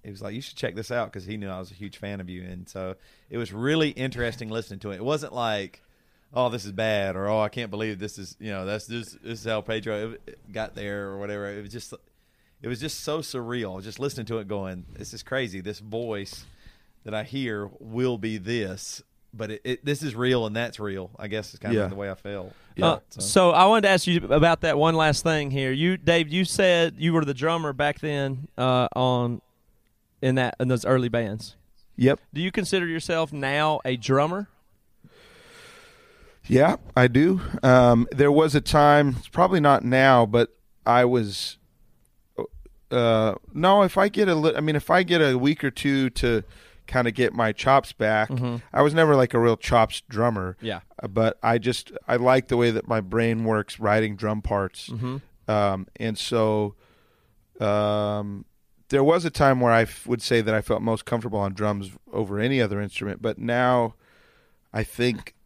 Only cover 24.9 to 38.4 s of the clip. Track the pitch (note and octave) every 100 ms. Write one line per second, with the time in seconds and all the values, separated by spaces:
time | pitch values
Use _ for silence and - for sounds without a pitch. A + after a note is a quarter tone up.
24.9 | D#3+ D#3 C#3+ E3 D#3 C#3+ C#3 C3 C3+ E3+
25.9 | F#3+ D3 E3+ D3+ E3+ F#3 - F#3+ E3+ E3
26.9 | A2+ D#3+ E3 D3 C3 D#3 E3 D3+ C3+ D3
27.9 | D3 D#3 C#3+ C#3 C3 D3 - B2+ B2+ B2
28.9 | - B2+ B2 A#2+ A#2+ _ _ _ _ _
29.9 | _ _ _ C3 C3 B2 - B2+ B2 -
30.9 | C3 B2 A#2+ A2 G#2+ - _ _ _ _
31.9 | - B2 C#3+ _ C#3+ F3+ G3+ F#3 F#3+ E3+
32.9 | D#3+ - E3 D#3 D3 C3+ C#3+ D#3 D#3 B2+
33.9 | B2+ A2 C3+ D3+ F#3 G3+ _ _ _ _
34.9 | _ - _ - - - - - - -
35.9 | _ _ _ - _ - B2 D#3 - -
36.9 | B2+ B2 A#2+ E3 F#3+ - - C3 B2+ B2
37.9 | A#2 A#2+ C3+ C#3+ D3